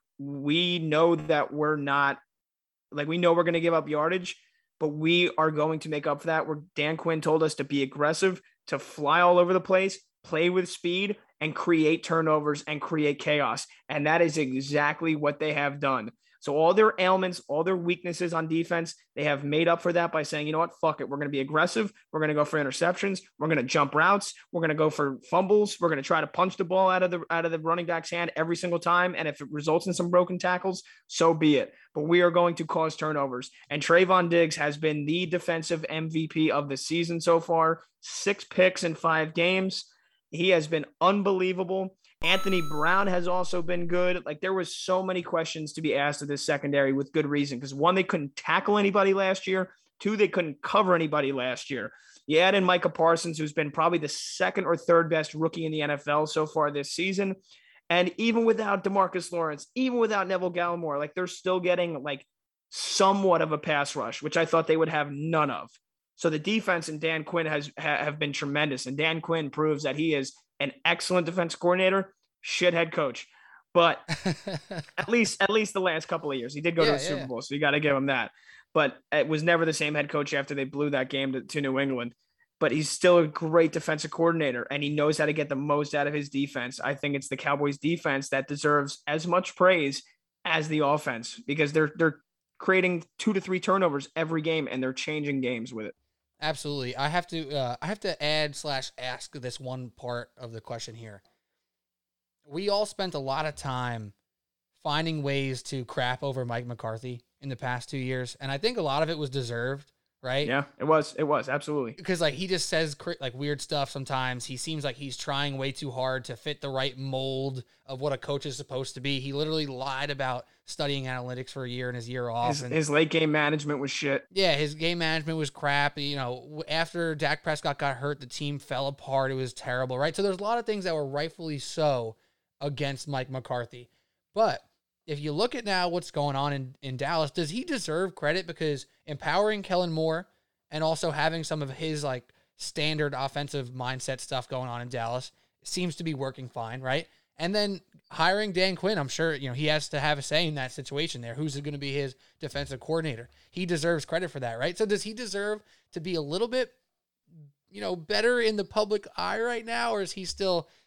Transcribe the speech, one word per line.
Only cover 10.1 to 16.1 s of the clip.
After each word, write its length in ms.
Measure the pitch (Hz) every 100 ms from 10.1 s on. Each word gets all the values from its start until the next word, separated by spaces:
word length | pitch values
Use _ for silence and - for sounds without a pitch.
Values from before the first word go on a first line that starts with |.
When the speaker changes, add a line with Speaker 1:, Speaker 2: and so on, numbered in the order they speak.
| _ -
Speaker 1:
play 240 | 160 175
with 200 | 185 175
speed, 460 | - 170 180 202 202 _ -
and 160 | 151 151
create 480 | - 165 156 165
turnovers 580 | - 165 160 156 147 147 151
and 140 | 147
create 380 | - 160 147 147
chaos." 480 | 156 147 131 117 - - -
And 180 | 147 151
that 160 | 165
is 160 | 170 156
exactly 800 | 131 131 139 147 147 151 165 151
what 240 | 147 147
they 140 | 151
have 260 | 147 143 143
done. 320 | 139 127 110